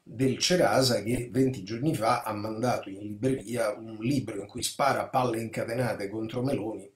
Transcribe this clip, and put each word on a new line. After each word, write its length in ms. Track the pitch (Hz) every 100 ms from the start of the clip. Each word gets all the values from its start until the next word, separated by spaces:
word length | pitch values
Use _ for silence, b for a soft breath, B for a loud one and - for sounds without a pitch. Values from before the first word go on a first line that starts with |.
del 340 | - 110 131 113
Cerasa 640 | - 175 - 135 127 110
che 280 | 104 123 120
venti 320 | 127 131 127
giorni 320 | 92 113 151 143
fa 260 | 113 120
ha 120 | 113
mandato 540 | 104 110 110 123 104 -
in 120 | 95
libreria 720 | 104 104 131 131 104 117 107
un 260 | 107 113 110
libro 400 | 117 139 - 101
in 60 | 98
cui 160 | 123
spara 460 | - - 139 117 98
palle 340 | 127 127 113
incatenate 640 | 113 120 107 120 117 95 98
contro 360 | 110 110 -
Meloni, 440 | 131 117 107 95 -